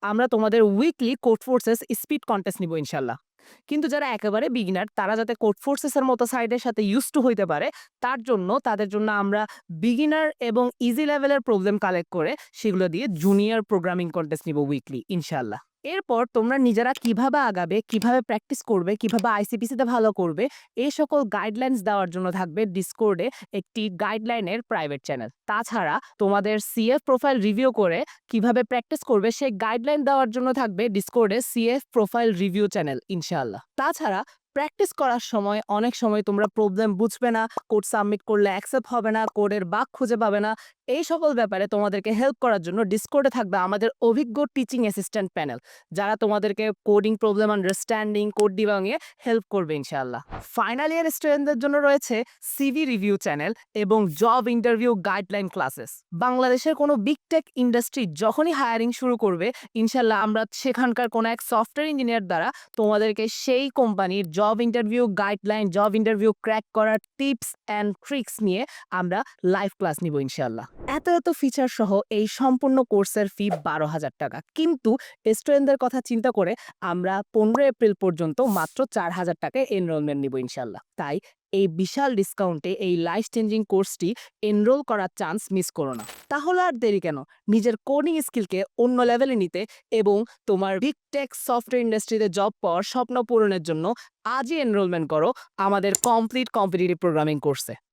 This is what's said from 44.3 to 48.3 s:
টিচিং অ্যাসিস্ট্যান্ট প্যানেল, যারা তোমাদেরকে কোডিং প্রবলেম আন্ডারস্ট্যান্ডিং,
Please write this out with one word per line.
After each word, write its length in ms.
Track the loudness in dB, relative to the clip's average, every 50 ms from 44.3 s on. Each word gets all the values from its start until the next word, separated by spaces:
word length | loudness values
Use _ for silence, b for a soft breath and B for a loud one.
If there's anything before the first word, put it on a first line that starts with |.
| -2 -2 -2 -2 _
টিচিং 240 | -4 -4 -2 -2 -2 -2
অ্যাসিস্ট্যান্ট 440 | -2 -2 -4 -8 -6 -4 -4 -4 -4 _
প্যানেল, 240 | -6 -6 -6 -6 -10 B B B B B B -6 -4
যারা 160 | -2 -2 0 0 0
তোমাদেরকে 420 | 0 0 2 0 -2 -2 -2 -2 -4 -4 _ _ 2
কোডিং 240 | 4 4 4 2 0 2
প্রবলেম 280 | 2 0 2 2 2 2 2
আন্ডারস্ট্যান্ডিং, 680 | 0 0 0 -2 -2 -2 -4 -2 -2 -2 -2 -2 -2 -2 -2